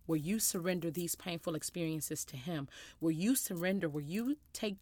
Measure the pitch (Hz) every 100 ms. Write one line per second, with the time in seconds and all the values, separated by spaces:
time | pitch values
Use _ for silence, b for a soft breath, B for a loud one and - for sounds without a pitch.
0 | - 160 147 220 - 196 175 180 165 156
1 | 170 - - 170 - 160 - - 165 160
2 | - 156 - 135 131 156 139 B B B
3 | 165 156 196 262 - 180 180 196 165 147
4 | 147 190 240 294 - - 220 196